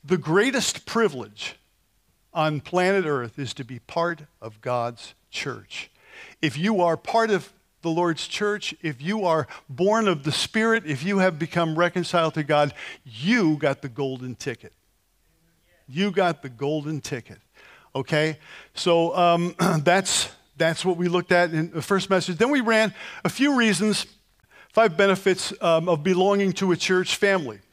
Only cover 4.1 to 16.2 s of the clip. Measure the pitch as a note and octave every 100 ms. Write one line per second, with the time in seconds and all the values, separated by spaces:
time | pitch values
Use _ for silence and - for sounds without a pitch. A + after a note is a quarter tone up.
4.1 | D#3+ D3+ _ A2 G#2+ B2 B2 A#2+ A#2 -
5.1 | _ _ - D3 A#2+ - - - _ _
6.1 | - - - D3+ D3 F#3+ G#3 F3 D#3+ -
7.1 | A3+ A3 F#3+ - _ _ _ E3 D#3+ F3
8.1 | D#3+ - - G#3 G#3 - - E3 B2 D#3
9.1 | A3 F#3 D#3+ B2+ - - B2+ F#3+ A3 G#3
10.1 | D#3+ C#3+ - - A3 A3+ A3+ D3+ C#3 E3+
11.1 | G3 F#3 D#3 E3 F3 E3 D#3+ F3 F3+ E3+
12.1 | F3 D#3+ D#3 C#3+ D3 D3 - - - -
13.1 | A2 D#3 A#3+ E3 D3+ D3+ C#3 C3+ A2+ C3+
14.1 | C3 B2+ A#2 C3+ A2+ - _ _ _ _
15.1 | _ _ _ _ _ _ _ - C3+ G3+
16.1 | F#3